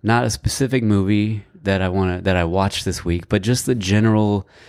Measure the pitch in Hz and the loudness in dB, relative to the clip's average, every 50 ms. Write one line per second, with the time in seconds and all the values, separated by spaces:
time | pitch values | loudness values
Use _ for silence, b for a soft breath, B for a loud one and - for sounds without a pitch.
0 | - 104 113 120 123 120 113 - - - - - 135 123 131 127 113 107 104 101 | 0 0 0 2 0 -2 -4 -4 -4 -6 -2 -2 -2 0 0 0 2 2 2 2
1 | 95 95 104 104 104 107 110 104 - _ _ - - 98 98 95 92 92 90 98 | 2 2 2 2 0 -2 -4 -6 -10 _ _ -8 -4 -2 0 0 0 0 0 0
2 | 95 92 90 90 90 95 92 90 85 82 87 95 98 101 - - - 95 90 - | 0 0 -2 -2 -2 0 0 0 0 0 0 0 0 0 -2 -4 -6 -4 -6 -4
3 | - 87 85 87 85 _ 104 104 95 113 127 123 - - 127 117 95 92 101 107 | -4 -4 -4 -4 -2 _ -2 -2 0 0 -2 0 0 -2 -2 -2 0 0 2 2
4 | 107 110 110 107 107 104 104 98 98 B B B B | 4 4 4 2 2 2 0 -2 -4 B B B B